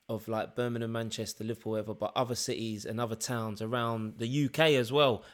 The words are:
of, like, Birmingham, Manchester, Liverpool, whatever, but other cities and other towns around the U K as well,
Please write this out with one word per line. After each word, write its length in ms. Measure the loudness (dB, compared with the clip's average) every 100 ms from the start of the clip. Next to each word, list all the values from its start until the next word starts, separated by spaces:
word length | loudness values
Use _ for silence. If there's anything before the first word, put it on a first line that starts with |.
| -6
of, 180 | -6 -2
like, 300 | -2 -2 -2
Birmingham, 340 | -2 -2 -2
Manchester, 520 | -2 -4 -4 -6 -4
Liverpool, 280 | -6 -4 -2
whatever, 220 | -2 -2
but 180 | -4 -2 0
other 180 | 0
cities 520 | 0 -2 -2 -2 -4 -4
and 120 | -4
other 160 | -2
towns 460 | -2 -2 -2 -4 -4
around 540 | -2 -2 0 -2 -4 -4
the 80 | -2
U 220 | 0 2
K 260 | 4 6 6
as 140 | 4
well, 320 | 4 4 4 -4